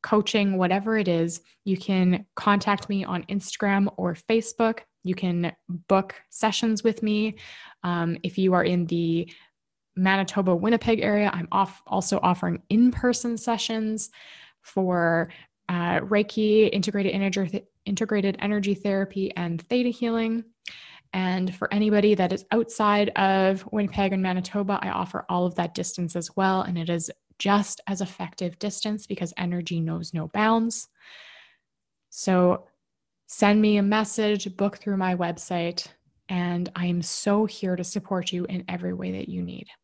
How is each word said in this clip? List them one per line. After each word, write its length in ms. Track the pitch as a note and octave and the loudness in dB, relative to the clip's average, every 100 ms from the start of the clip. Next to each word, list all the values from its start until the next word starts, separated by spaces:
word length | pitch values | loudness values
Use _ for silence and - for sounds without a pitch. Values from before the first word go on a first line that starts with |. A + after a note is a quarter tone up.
coaching, 560 | - G#3+ G3+ A3 G3+ F#3 | 2 0 2 0 0 2
whatever 400 | F3+ F#3+ G#3 A3 | 2 0 0 0
it 100 | F#3 | 2
is. 340 | E3 E3+ E3+ _ _ | 0 0 -4 _ _
You 140 | - F#3 | -4 -2
can 480 | - F#3+ F3+ F3+ - - | 0 2 4 2 -2 -2
contact 540 | - G3+ G#3 G3+ - | 2 2 2 -2 -2
me 160 | G3 - | -6 -4
on 160 | F3+ - | -6 -4
Instagram 680 | G3 - - G3+ G3 G3 - | -6 -6 -4 0 2 0 0
or 180 | F#3 E3 | -4 -4
Facebook. 640 | - A3+ A3+ - A3+ A3+ - _ | 0 0 0 0 0 0 -10 _
You 100 | F3+ | -6
can 400 | F3+ F3+ F3 E3+ - - F3+ - | -2 -2 0 -2 -6 -10 -12 2
book 320 | G3 F#3+ - _ | 2 2 -12 _
sessions 540 | - A3 - A3+ G#3+ | -2 -2 0 0 2
with 200 | A#3 A3 | 0 0
me. 320 | G#3+ G#3 G#3+ G#3+ - - - - | -2 0 -2 -6 -18 -20 -20 -8
Um, 340 | F3+ F3 E3+ E3+ | -2 0 0 -2
if 120 | F3 F3+ | -4 0
you 200 | F#3+ F3+ | 4 4
are 80 | |
in 240 | - F3+ E3+ | 4 2 0
the 440 | E3+ E3+ E3 E3+ - _ _ _ _ _ - | 0 0 0 -2 -12 _ _ _ _ _ 0
Manitoba, 600 | F#3 G3 F#3+ - F#3 E3+ | 4 4 2 0 2 2
Winnipeg 460 | G3+ A#3 - A3+ | 2 2 2 2
area, 280 | - G#3 G#3 | 2 2 2
I'm 160 | F3 E3+ | -2 -2
off-, 320 | - G3 - - | 0 0 -4 -4
also 340 | F#3+ F#3+ G3 | -4 0 0
offering 400 | F3+ F3 F3 E3+ _ | 2 0 0 -4 _
in-person 680 | G#3+ B3 A#3+ B3 A#3+ A#3+ A3+ | 4 4 4 0 0 -4 -4
sessions 720 | B3 A3+ - A3+ A3 A3 - - - - - _ | -4 -4 -2 -2 -2 -4 -8 -12 -20 -20 -20 _
for, 680 | - - F#3+ F3+ E3+ E3 E3+ - - _ - | -6 -2 0 2 4 2 0 -8 -20 _ -4
uh, 320 | F3 F3 F3 | -2 0 0
Reiki, 680 | G3 G#3 G#3 - G#3+ G#3+ G#3+ | 2 2 2 0 4 6 6
integrated 380 | G3+ F#3+ G3+ G3 | 2 -2 -2 0
energy 360 | G3 G3 F3+ F3+ | 0 0 0 -2
th-, 180 | G3 - _ - | -4 -10 _ -6
integrated 480 | G3+ A3 G#3 G3 G3 | -4 0 0 0 -2
energy 360 | G3+ G#3 G3+ G3 | -2 0 0 -2
therapy 600 | G3+ G3 F#3+ G3 F#3+ - | 0 0 -2 -4 -4 -4
and 260 | F3 E3+ | -6 -6
theta 260 | - B3 B3 | -2 0 0
healing. 560 | A#3+ A#3 A3+ A3+ A3+ A3 _ - - - - _ | -2 -2 0 -2 -4 -6 _ -18 -18 -20 -20 _
And 420 | F#3 F#3 F#3 F#3 F3+ | -2 0 0 -2 -2
for 180 | - | -2
anybody 400 | G#3 G#3+ G#3 G#3 | 2 4 6 6
that 180 | G3+ F3+ | 4 2
is 140 | F#3+ - | 0 0
outside 580 | A3 A3+ - G#3 G#3 G#3 - | -2 0 0 2 4 2 2
of 500 | F#3+ F#3+ F#3+ F#3+ - | 2 4 2 0 -2
Winnipeg 420 | G#3+ G#3 - G3 | -2 -2 0 0
and 80 | F#3+ | 0
Manitoba, 580 | F#3 F3+ F#3 G#3 G3 G3 | 0 -2 -2 -4 -2 -2
I 80 | F#3+ | -2
offer 360 | - F#3 - - | -4 -4 -6 -2
all 200 | F3+ F3+ | 0 0
of 80 | F3 | 0
that 180 | E3+ | -4
distance 420 | E3+ F3 - E3+ F3 | -4 -8 -4 -4 -4
as 200 | E3 - | -6 0
well. 260 | F#3+ F#3 | 2 2
And 160 | F#3 F3 | 0 -4
it 120 | E3 | -2
is 220 | E3+ E3 - _ _ | -4 -4 -12 _ _
just 420 | G3 G3+ G3+ - - | 2 2 2 -6 -6
as 140 | F#3+ | -6
effective 580 | F#3 - F3 - F3 E3+ | -6 -6 -10 -6 -8 -6
distance 480 | G3+ - A3 G#3+ - | -8 -6 -6 -6 -8
because 260 | G3 E3+ - | -8 -6 -4
energy 440 | F3+ F3 E3+ E3+ | -4 -4 -4 -4
knows 340 | D#3+ E3 E3 | -2 -4 -6
no 140 | E3 D#3+ | -8 -4
bounds. 600 | - G#3+ A3+ A3+ - - _ - - - - - _ _ _ _ _ _ | 0 2 2 0 -4 -12 _ -20 -20 -20 -20 -20 _ _ _ _ _ _
So 560 | - - F#3 F3+ - - _ _ _ _ _ _ | -6 0 4 4 2 -4 _ _ _ _ _ _
send 320 | - G#3 G#3 | 2 4 6
me 180 | G#3+ G#3 | 4 4
a 60 | |
message, 720 | G3+ G#3+ G#3+ - G#3+ G#3 G3+ F3+ | 2 2 0 -2 0 0 -4 -2
book 220 | G3+ - | -2 -2
through 200 | - G3 | -4 -2
my 180 | F#3 F3+ | 0 0
website, 720 | E3+ E3+ - F3 E3+ F3 - _ _ _ - | -2 -4 -6 -4 -2 -6 -10 _ _ _ -6
and 420 | F#3 F3 F3 F3+ - | -4 -2 -2 -4 -4
I 100 | F3 | -2
am 160 | F3 | -2
so 440 | E3+ - - G3+ G#3+ | -2 -4 0 2 0
here 300 | - F#3+ F3+ | -2 -4 -4
to 80 | |
support 480 | F3 G#3 - F#3 F#3 | -4 -6 -4 -4 -4
you 140 | F3 F3 | -6 -6
in 180 | F#3 F3+ | -6 -8
every 260 | F3+ F3+ | -8 -6
way 200 | F3+ F#3 | -6 -6
that 160 | F#3+ - | -8 -8
you 120 | F3+ | -8
need. 260 | F3 F3+ - - | -8 -10 -16 -20